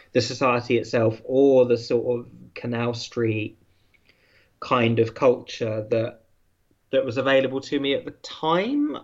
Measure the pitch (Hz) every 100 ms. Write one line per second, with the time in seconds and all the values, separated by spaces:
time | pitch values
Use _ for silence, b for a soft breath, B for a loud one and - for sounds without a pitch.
0 | B 127 117 123 131 120 - 117 - 123
1 | 110 113 - 131 139 131 123 120 117 120
2 | 117 120 123 - - - 123 117 120 113
3 | - 123 113 107 107 - _ b b b
4 | b b b b b _ - 127 117 117
5 | 113 - 135 120 - - 113 107 107 113
6 | 113 - _ _ _ _ _ _ _ 131
7 | 135 127 131 135 131 135 - 143 139 139
8 | 143 - - - 156 170 220 294 294 123